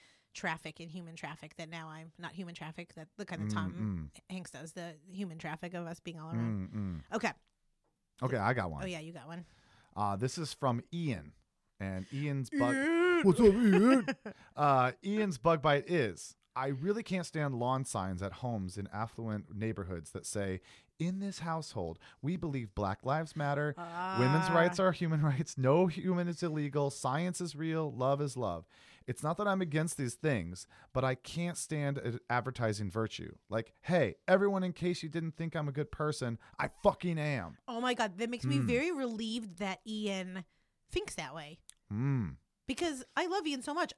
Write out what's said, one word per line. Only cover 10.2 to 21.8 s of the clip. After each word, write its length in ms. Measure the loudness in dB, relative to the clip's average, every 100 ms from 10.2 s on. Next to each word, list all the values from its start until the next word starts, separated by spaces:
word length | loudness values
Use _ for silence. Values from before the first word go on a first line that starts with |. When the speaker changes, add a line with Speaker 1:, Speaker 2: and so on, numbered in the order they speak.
| 0 -2
Speaker 2:
is 160 | -6
from 280 | -2 0 0 -2
Ian. 400 | -4 -2 -2 -6 -18 _ _ _ -8
And 280 | -4 -4 -6
Ian's 380 | -4 -2 -2 -2
bug 260 | 0 2 2
Speaker 1:
Ian! 440 | 2 4 4 6
Speaker 2:
What's 160 | 8 10
up, 140 | 10
Ian? 600 | 10 8 8 10 8 4 -2
Speaker 1:
<laughs> 340 | -8 -14 -10 2
Speaker 2:
Uh, 360 | 6 6 4 2 0
Ian's 320 | 0 0 2
bug 240 | 4 4
bite 260 | 6 4 4
is, 480 | 2 2 0 -12 -18 _ -4
"I 140 | -2
really 340 | -2 0 -2
can't 240 | -2 -4 -2
stand 260 | -2 -2
lawn 320 | 0 0 0 0
signs 380 | -2 -2 -2
at 100 | -4
homes 420 | -4 -4 -2 -4 -6
in 120 | -8
affluent 640 | -6 -6 -6 -6 -4 -6 -4
neighborhoods 540 | -4 -4 -6 -8 -8
that 120 | -10 -6
say, 360 | -4 -2 -4 -8 -20 _ -4
'In 220 | -4 -2
this 200 | -6 -6
household, 600 | -4 -4 -6 -6